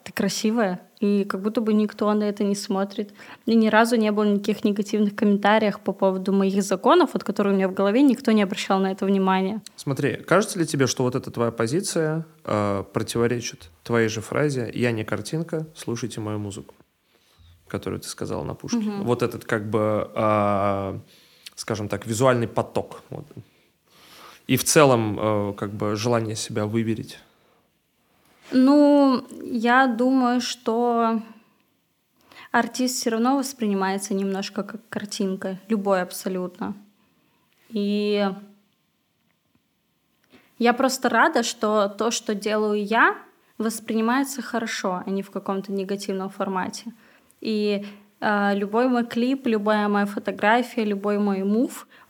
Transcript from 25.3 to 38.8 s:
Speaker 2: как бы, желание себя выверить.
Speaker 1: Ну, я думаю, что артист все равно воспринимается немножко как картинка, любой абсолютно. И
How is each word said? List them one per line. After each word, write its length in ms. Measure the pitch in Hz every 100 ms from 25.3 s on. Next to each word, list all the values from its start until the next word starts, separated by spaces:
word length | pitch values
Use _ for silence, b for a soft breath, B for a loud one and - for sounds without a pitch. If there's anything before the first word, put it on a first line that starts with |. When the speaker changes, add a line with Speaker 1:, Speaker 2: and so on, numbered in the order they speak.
| 104 101 101
Speaker 2:
как 140 | 104
бы, 240 | 104 104 104
желание 380 | 120 117 110 110
себя 280 | - 110 107
выверить. 520 | 113 113 110 - - b b b b _ _ _ _ _ _ _ _ -
Speaker 1:
Ну, 680 | 262 262 294 285 285 269 247 - -
я 420 | - 240 233 254 262
думаю, 540 | 220 254 262 240 247
что 800 | 247 - - 226 240 233 226 226 B B B _ _ _ _ _ _ _ B B B
артист 440 | 240 233 - 254 254
все 100 | 240
равно 260 | 226 240 277
воспринимается 760 | 262 - 214 196 190 196 -
немножко 500 | 196 196 190 202 -
как 160 | 196 220 -
картинка, 680 | 208 208 - 190 185 190 190 -
любой 320 | 220 196 185
абсолютно. 720 | 185 - 196 185 180 - 196 202 - _ _ _ _ _ _ _ _
И 600 | 220 202 208 208 202 196 190 - _ _ _